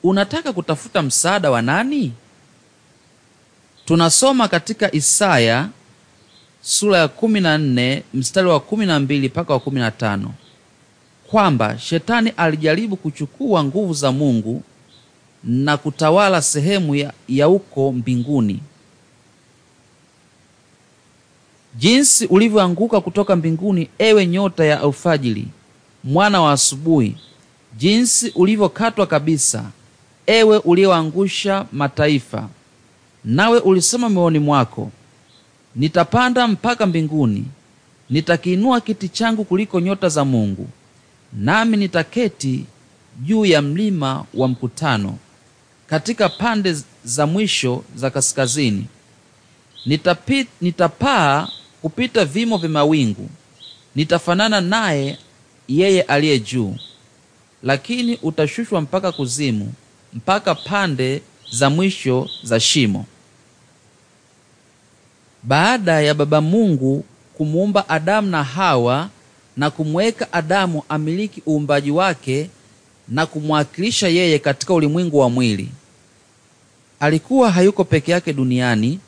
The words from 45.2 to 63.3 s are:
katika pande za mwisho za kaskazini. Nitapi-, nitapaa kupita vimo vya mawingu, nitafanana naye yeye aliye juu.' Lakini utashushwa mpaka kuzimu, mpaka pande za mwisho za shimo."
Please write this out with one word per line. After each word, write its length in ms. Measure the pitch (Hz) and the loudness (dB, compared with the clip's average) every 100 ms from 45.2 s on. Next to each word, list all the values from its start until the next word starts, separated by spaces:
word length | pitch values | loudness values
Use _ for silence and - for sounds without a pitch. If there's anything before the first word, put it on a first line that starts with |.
| _ _ _ _ _ _ _ | _ _ _ _ _ _ _
katika 420 | 156 151 233 196 | -4 -4 -2 -2
pande 480 | - 220 220 190 156 - _ | 0 -2 0 -2 -4 -8 _
za 240 | 120 123 151 | -10 -2 0
mwisho 560 | 180 214 - 131 123 - - | 0 0 -2 -2 -4 -8 -8
za 140 | 131 | -6
kaskazini. 760 | 139 135 - 131 131 135 101 110 _ _ _ _ _ _ _ _ - - | -2 -4 -2 -2 0 0 0 -6 _ _ _ _ _ _ _ _ -12 -4
Nitapi-, 600 | 156 175 170 - 277 254 _ | -2 0 -4 -2 -4 -4 _
nitapaa 840 | 175 170 175 - 254 254 151 139 180 - - _ | -6 0 -2 0 -2 0 0 0 -4 -14 -20 _
kupita 440 | 160 - 247 233 165 | -10 -6 -2 0 0
vimo 320 | 156 233 214 | -2 -2 -2
vya 120 | 165 | -2
mawingu, 600 | 156 147 156 123 98 101 - _ _ - - _ 135 | 0 2 2 0 -2 -10 -16 _ _ -20 -20 _ -6
nitafanana 640 | 156 170 - 175 220 208 | 0 0 0 0 0 0
naye 560 | 175 214 214 147 139 - - _ _ _ - | 0 -2 0 -2 -4 -8 -16 _ _ _ -4
yeye 340 | 139 190 190 | 0 2 2
aliye 380 | - 143 156 135 | 2 0 2 0
juu.' 360 | 104 127 104 101 - - _ _ _ _ _ _ | 0 -4 -4 -6 -14 -20 _ _ _ _ _ _
Lakini 520 | 123 139 - 240 240 233 | -4 -4 -4 -4 -2 -2
utashushwa 600 | 160 156 151 - 233 190 | -4 -2 -2 -2 -4 -4
mpaka 300 | 147 190 190 | -2 -4 -4
kuzimu, 640 | 160 131 120 143 110 104 120 _ _ _ | -4 -6 -2 -2 -2 -6 -12 _ _ _
mpaka 420 | 120 - 196 202 156 | -10 -2 -2 0 -4
pande 640 | - 202 190 135 127 139 - _ - | -4 -4 -2 -2 -4 -4 -10 _ -12
za 180 | 117 139 | 0 0
mwisho 600 | 151 190 185 135 127 - - | 2 0 0 -2 -2 -2 -12
za 160 | 117 113 | -2 0
shimo." 460 | - 156 117 98 104 _ _ | 2 2 0 0 -8 _ _